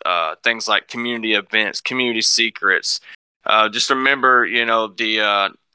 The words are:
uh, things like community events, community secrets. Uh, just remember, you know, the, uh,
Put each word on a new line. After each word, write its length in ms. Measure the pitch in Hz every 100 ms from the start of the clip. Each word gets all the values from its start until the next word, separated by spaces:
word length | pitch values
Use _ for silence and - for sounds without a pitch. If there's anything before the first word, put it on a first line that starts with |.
uh, 300 | - 87 80 90
things 240 | 120 113 110
like 200 | 101 -
community 440 | 120 120 117 110
events, 460 | 107 98 110 104 -
community 400 | - 127 123 113
secrets. 800 | 107 - 113 - 98 90 - - - - _ _ -
Uh, 220 | 110 107
just 180 | 113 -
remember, 560 | 131 135 139 127 123
you 220 | 104 117 117
know, 220 | 113 110
the, 320 | 95 110 110
uh, 280 | 104 101 98 - _